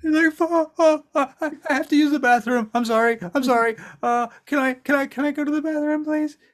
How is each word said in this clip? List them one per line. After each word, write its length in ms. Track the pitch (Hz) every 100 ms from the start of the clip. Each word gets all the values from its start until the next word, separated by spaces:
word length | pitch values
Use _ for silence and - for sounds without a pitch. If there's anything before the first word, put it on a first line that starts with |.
He's 120 | 320
like, 200 | 311 330 320
Oh, 320 | 330 330 311 -
oh, 260 | 320 311 -
oh, 180 | 302 269 -
I, 100 | 311 294 320
I 60 |
have 140 | 277 311
to 80 | 294
use 160 | 294
the 60 | 285
bathroom. 520 | 247 240 220 247 220
I'm 100 | 240
sorry. 340 | 233 226 233 226 175
I'm 100 | 277
sorry. 320 | 254 240 233 220 - -
Uh, 260 | 240 240 233 - -
can 120 | 294
I, 160 | 262
can 200 | 254 -
I, 120 | 285 269
can 180 | 247
I 80 | 294
go 120 | 294
to 60 | 294
the 120 | 302
bathroom, 420 | 311 302 294 302
please? 340 | 302 302 302 294 _